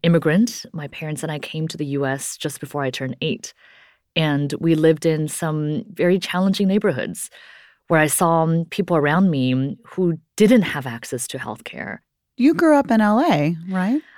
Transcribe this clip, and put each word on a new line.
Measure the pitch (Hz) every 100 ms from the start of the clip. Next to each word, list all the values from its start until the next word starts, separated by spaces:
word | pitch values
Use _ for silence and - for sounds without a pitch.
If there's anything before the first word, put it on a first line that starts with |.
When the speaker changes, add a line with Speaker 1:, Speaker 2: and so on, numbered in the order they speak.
Speaker 1:
immigrant. | 170 170 156 165 240 - -
My | 160 143
parents | - 156 151
and | 156
I | 151
came | - 160 160
to | 151
the | 147
U | 139 139
S | 135 - -
just | 151 -
before | 143 147
I | 139
turned | 131 131 127
eight. | 160 - - - _ - _ _ _
And | - 156 143 143 143
we | 165
lived | 156 160 156 165
in | 156 151
some | - 165 156 151 151 -
very | 170 180 185
challenging | - 180 190 196 196
neighborhoods | 202 208 135 - - - - - - - _ -
where | 165
I | 156
saw | - 175 165 160 165 165
people | - 185 170
around | 143 160 190
me | 147 127 127 135 -
who | - - 180 160 - -
didn't | 208 247
have | 170 147 131
access | 117 - 123 -
to | 131
healthcare. | 120 110 - - - - _ _ _ -
Speaker 2:
You | 254
grew | 330 339 294
up | 277
in | 226
L | 214 214
A, | 330 160 147 165 175
right? | 185 185 277 -